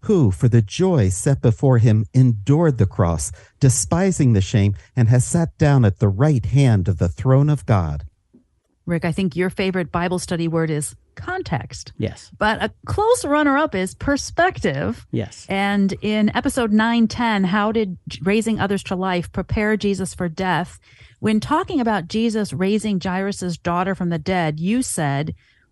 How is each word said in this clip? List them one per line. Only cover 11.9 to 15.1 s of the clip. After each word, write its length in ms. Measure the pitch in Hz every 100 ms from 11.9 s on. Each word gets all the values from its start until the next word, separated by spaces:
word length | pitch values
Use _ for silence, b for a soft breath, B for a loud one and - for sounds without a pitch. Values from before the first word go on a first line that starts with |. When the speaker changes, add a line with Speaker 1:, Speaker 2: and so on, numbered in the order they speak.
| -
Speaker 3:
Yes. 340 | 110 - - -
Speaker 2:
But 240 | 214 220
a 80 | 208 - -
close 400 | - 427 494 294
runner-up 500 | 294 294 269 311 190
is 180 | 185 -
perspective. 1080 | - 285 - - 349 359 190 139 180 240 -